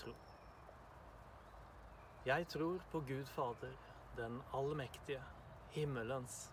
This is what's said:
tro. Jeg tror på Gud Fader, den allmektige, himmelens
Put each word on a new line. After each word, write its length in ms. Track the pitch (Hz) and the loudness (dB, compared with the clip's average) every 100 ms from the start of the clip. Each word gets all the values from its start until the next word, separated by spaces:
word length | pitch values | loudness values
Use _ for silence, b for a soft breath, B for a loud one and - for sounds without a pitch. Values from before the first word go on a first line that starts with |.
tro. 100 | 113 - - - - - - - - - - - - - - - - - - - - - 127 | -4 -8 -10 -12 -12 -12 -12 -12 -12 -12 -12 -12 -12 -12 -12 -12 -12 -12 -12 -12 -12 0 6
Jeg 220 | 147 170 | 8 6
tror 360 | 147 165 180 - | 4 4 4 2
på 100 | 160 | 0
Gud 240 | 135 135 135 | 2 0 0
Fader, 480 | - 127 117 131 - B B - | 2 2 2 -4 -6 B B -8
den 300 | - 113 120 - | -2 0 0 0
allmektige, 680 | 131 139 151 123 - - 135 135 - - - - | 2 4 4 0 -4 -2 -2 -2 -10 -12 -12 -4
himmelens 760 | 156 147 127 113 131 127 - - | 2 4 4 4 2 2 -4 -6